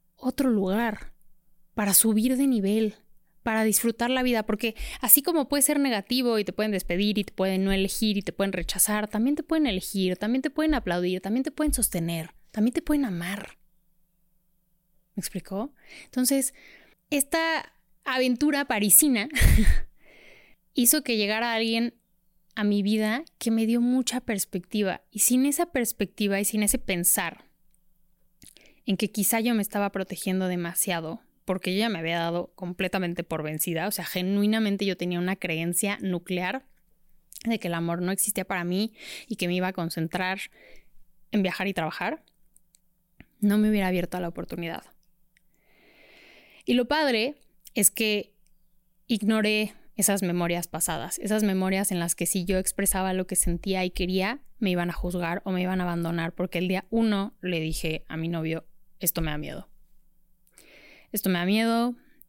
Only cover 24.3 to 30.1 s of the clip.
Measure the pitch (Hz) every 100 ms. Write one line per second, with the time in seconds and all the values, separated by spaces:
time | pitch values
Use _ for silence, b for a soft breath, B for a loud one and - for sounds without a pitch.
24.3 | 208 - 185 - 214 196 - - 202 -
25.3 | 247 269 285 339 269 233 - 196 - 208
26.3 | 196 202 214 202 269 - 180 175 - 170
27.3 | - - _ _ _ _ _ _ _ _
28.3 | _ B B B B - 190 214 - 190
29.3 | 226 226 226 202 208 202 196 190